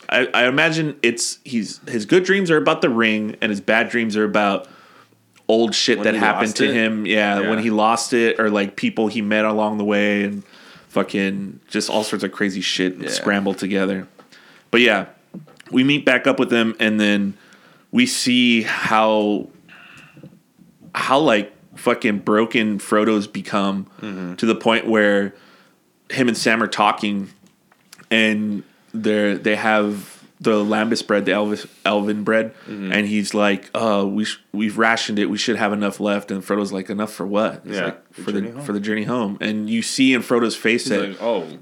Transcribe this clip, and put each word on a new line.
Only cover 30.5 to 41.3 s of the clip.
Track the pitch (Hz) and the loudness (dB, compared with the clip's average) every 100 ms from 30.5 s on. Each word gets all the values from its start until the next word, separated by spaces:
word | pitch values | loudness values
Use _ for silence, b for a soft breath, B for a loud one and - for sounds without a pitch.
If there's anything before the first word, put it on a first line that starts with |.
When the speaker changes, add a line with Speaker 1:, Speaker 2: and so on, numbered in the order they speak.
| 107 | 2
Speaker 1:
lambus | 104 107 110 113 | 2 0 0 -2
bread, | - 104 98 | -2 -2 0
the | |
Elvis, | 98 104 104 - - | 0 -2 -4 -10 -6
elven | 98 104 104 104 | -2 0 0 -2
bread, | 101 110 113 - - | 0 0 -2 -8 -16
Speaker 2:
Mm-hmm. | 104 95 | -10 -4
Speaker 1:
and | 101 101 | -2 0
he's | 107 101 | -2 -2
like, | 104 104 98 - | 0 0 0 -4
"Uh, | 117 113 101 98 | -4 0 0 0
we | 101 107 | -2 -4
sh-, | - _ | -8 _
we've | 101 107 104 | -4 -4 0
rationed | 113 113 - 104 | 2 2 0 0
it. | 101 | 0
We | 104 | 0
should | - 107 | -2 0
have | 107 | 0
enough | 104 101 98 | 0 -2 -2
left." | 104 101 101 | -2 -2 -4
And | 98 | -8
Frodo's | 92 104 101 | -4 -2 -2
like, | 95 95 | -6 -6
"Enough | 101 107 | -6 -6
for | - 92 | -6 -4
what?" | 101 107 71 - | 0 -2 -4 -8
He's | 104 | -6
Speaker 2:
Yeah. | 85 | -6
Speaker 1:
like, | - _ | -8 _
Speaker 2:
The | - | -12
Speaker 1:
"For | 95 | -6
the, | 104 | -4
Speaker 2:
journey | 110 | -6
home. | 117 | -8
Speaker 1:
for | - | -6
the | 104 | -4
journey | 104 107 | -4 -4
home." | 104 123 104 101 | -2 -2 -4 -4
And | 104 107 107 | -4 -4 -2
you | 113 | -2
see | 110 - 131 | -2 2 4
in | 127 | 4
Frodo's | 113 120 117 | 2 2 2
face | - 113 117 | 0 0 0
Speaker 2:
He's | - | 0
Speaker 1:
that | 101 101 | -2 -2
Speaker 2:
like, | 90 | -4
"Oh, | 110 | -4